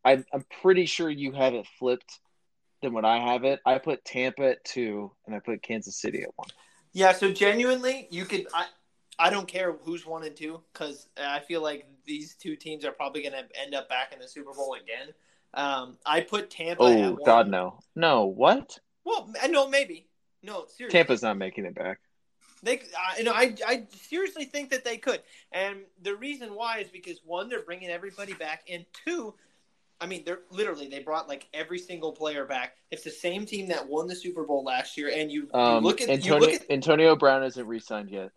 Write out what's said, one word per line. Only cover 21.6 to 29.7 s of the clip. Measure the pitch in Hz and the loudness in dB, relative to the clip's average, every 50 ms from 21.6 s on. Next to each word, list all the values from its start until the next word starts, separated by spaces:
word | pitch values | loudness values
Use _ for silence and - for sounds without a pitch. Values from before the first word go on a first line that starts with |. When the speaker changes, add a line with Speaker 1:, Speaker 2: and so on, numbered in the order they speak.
| 98 | -10
Speaker 1:
it | 90 - | -8 -8
back. | - 87 92 95 _ _ _ _ _ _ _ _ _ _ _ _ _ | -8 -8 -8 -8 _ _ _ _ _ _ _ _ _ _ _ _ _
Speaker 2:
They, | - 220 269 - - - 175 165 | -4 -4 -4 -4 -6 -12 -10 -6
I, | 180 185 180 - | -6 -4 -4 -2
you | 226 | -2
know, | 233 | 0
I, | 214 220 254 254 214 202 214 | 4 4 2 2 2 -4 -2
I | 226 254 247 214 _ - - - - | -2 -2 -2 -4 _ -20 -20 -14 -8
seriously | 294 349 392 392 381 330 285 | -6 -4 -4 -6 -6 -10 -14
think | 262 - 294 285 269 | -8 -8 -10 -4 -4
that | 269 254 254 | -4 -4 -2
they | 240 233 | -6 -8
could. | 214 - 269 226 - _ _ - - _ _ | -4 -4 -4 -4 -4 _ _ -20 -20 _ _
And | - 180 190 196 202 196 196 _ _ _ | -6 -4 -4 -4 -6 -10 -16 _ _ _
the | 175 202 202 | -8 -8 -8
reason | 208 240 285 285 262 240 220 202 | -8 -8 -10 -10 -10 -12 -14 -10
why | 208 233 233 226 220 | -6 -4 -4 -4 -6
is | 196 180 | -8 -12
because, | 180 180 175 180 165 - _ | -14 -18 -16 -16 -16 -16 _
one, | 160 170 175 202 240 | -8 -8 -8 -6 -6
they're | 247 226 | -8 -8
bringing | - 170 175 180 185 175 | -8 -10 -14 -12 -8 -8
everybody | 170 175 185 196 185 196 202 196 190 | -8 -8 -10 -12 -14 -14 -14 -14 -12
back, | - 165 151 156 160 _ 180 | -10 -8 -10 -10 -10 _ -14
and | 180 170 175 _ - - - | -14 -14 -14 _ -20 -12 -8
two, | 311 349 339 233 214 - _ _ _ _ _ _ _ | -6 -6 -6 -8 -10 -14 _ _ _ _ _ _ _